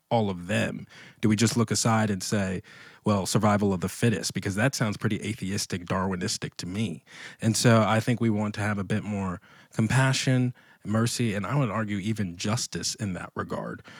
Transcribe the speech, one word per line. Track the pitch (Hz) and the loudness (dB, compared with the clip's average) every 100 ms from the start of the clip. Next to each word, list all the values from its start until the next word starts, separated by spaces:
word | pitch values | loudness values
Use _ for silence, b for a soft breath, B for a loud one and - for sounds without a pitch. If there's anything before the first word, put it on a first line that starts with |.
| - | 0
all | 120 104 | 0 2
of | 90 87 | -2 -2
them? | 110 95 - - B B B | -2 -2 -4 -12 B B B
Do | 107 | 2
we | 107 | 4
just | 117 120 | 4 4
look | 110 | 0
aside | 104 120 110 107 | 2 2 2 2
and | 95 | -2
say, | - 107 95 92 - B B B | -2 -2 -2 -4 -8 B B B
'Well, | - 101 87 | 0 2 2
survival | 113 107 101 101 | 2 4 4 2
of | 92 | 0
the | 90 | -2
fittest'?" | - 117 98 - | 0 0 0 -2
Because | 98 98 | -4 -4
that | 95 127 | 0 0
sounds | - 110 101 | 0 -2 -2
pretty | 107 101 | -2 -2
atheistic, | 107 110 95 101 - 95 | -4 -4 -4 -4 -4 -6
Darwinistic | 87 95 95 90 101 - - - | -4 -2 0 -2 -2 -4 -6 -10
to | 87 | -8
me. | 98 110 82 _ B B B | -4 -4 -4 _ B B B
And | 110 104 | 0 4
so | 123 113 101 | 6 6 6
I | 110 | 2
think | 120 117 | 2 2
we | 117 | 2
want | 104 104 | 2 0
to | 104 | -2
have | 104 101 | -2 -2
a | |
bit | 95 107 | -2 -2
more | 92 104 95 87 b b b | -2 -4 -4 -6 b b b
compassion, | - 110 127 135 131 - 127 123 - b b 90 | -2 2 4 4 2 2 2 2 -2 b b -2
mercy, | 110 117 - 117 | 0 0 0 -2
and | 101 95 | -2 -2
I | 143 | 0
would | 123 | 0
argue | 110 107 101 | -2 -2 -2
even | 101 104 95 85 | -2 -2 -4 -4
justice | 104 117 - 85 78 - | -2 -2 -2 -4 -6 -4
in | 101 | -4
that | 87 - | -6 -8
regard, | - - - 57 - - | -10 -8 -6 -8 -10 -14